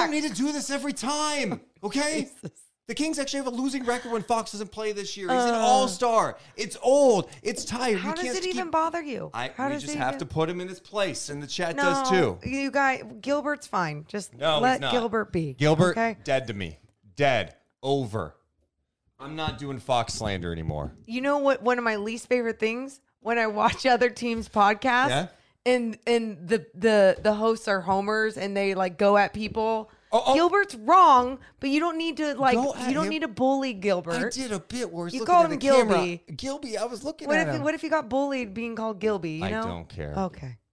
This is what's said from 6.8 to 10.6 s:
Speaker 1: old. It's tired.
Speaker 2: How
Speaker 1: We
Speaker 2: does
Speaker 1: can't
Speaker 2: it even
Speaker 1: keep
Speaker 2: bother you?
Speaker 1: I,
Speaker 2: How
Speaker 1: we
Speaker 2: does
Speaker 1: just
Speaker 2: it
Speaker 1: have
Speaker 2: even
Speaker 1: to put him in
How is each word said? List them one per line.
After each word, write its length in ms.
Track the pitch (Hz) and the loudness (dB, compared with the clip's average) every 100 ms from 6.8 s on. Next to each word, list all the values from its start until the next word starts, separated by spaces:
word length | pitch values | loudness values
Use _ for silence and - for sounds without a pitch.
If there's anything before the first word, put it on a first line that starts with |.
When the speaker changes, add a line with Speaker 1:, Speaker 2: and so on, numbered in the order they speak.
Speaker 1:
old. 480 | 240 285 277 202 - - | 4 6 8 6 2 -6
It's 200 | - - | -6 -6
tired. 360 | - 240 254 196 | -6 -4 0 0
Speaker 2:
How 100 | 185 | -2
Speaker 1:
We 60 | 320 | -4
Speaker 2:
does 80 | 302 | -4
Speaker 1:
can't 120 | 370 | -4
Speaker 2:
it 60 | 370 | -4
even 160 | 370 349 | -4 -2
Speaker 1:
keep 60 | |
Speaker 2:
bother 300 | 320 320 339 | 0 0 -2
you? 260 | 294 240 180 | -6 -8 -8
Speaker 1:
I, 200 | - 131 - | -6 -8 -4
Speaker 2:
How 120 | 269 | -4
Speaker 1:
we 60 | |
Speaker 2:
does 100 | 285 | -4
Speaker 1:
just 120 | - 294 | -6 -2
Speaker 2:
it 40 | |
Speaker 1:
have 160 | 131 277 | -2 -2
Speaker 2:
even 40 | |
Speaker 1:
to 40 | - | -6
put 240 | 156 160 | -2 -2
him 100 | |
in 80 | 180 | -2